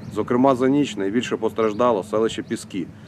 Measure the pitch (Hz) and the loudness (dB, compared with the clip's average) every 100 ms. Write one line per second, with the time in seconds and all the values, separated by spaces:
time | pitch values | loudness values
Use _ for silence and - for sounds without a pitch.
0 | - 104 107 123 135 127 131 143 131 104 | -10 -6 0 4 4 4 4 2 0 -2
1 | 98 113 117 110 110 107 110 104 123 110 | -2 0 -2 -2 -2 0 0 2 2 2
2 | 101 107 110 - 92 - - 98 76 - | 0 0 0 -2 -6 -6 -6 -8 -8 -10